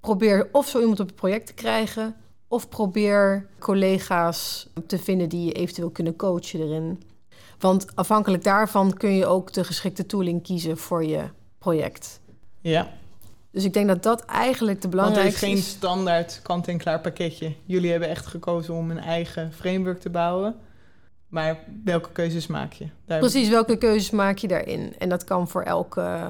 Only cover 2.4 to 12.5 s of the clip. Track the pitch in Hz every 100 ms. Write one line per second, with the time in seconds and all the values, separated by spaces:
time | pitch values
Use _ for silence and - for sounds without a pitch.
2.4 | - 240 - - 208 202 208 202 196 196
3.4 | 196 - - 196 190 190 185 180 170 165
4.4 | - - - - 170 190 - 185 170 175
5.4 | 170 - 175 - 170 - 165 165 202 175
6.4 | - 175 156 156 160 180 - - - -
7.4 | - - 190 190 - - 185 214 208 180
8.4 | 202 196 214 214 196 190 208 190 185 185
9.4 | 185 - 175 175 196 - 190 202 180 175
10.4 | - 180 165 160 - 175 160 151 151 -
11.4 | - - - 160 - - - - - -
12.4 | -